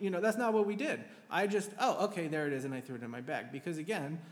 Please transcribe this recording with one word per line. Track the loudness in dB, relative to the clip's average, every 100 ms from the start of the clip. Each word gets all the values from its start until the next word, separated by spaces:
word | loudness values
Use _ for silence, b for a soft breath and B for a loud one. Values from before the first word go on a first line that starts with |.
you | 0
know, | 2
that's | 2 2
not | 4
what | 4
we | 4 2
did. | 0 -2 -6 B -2
I | 2 4
just, | 2 0 2
"Oh, | 2 4 0
okay, | 0 -2
there | 0 0
it |
is," | 0
and | -2
I | -4
threw | -6
it | -8
in | -8
my | -8
bag. | -4 -4 -4
Because, | -8 -6 -4
again, | -2 -2 -2 -6 B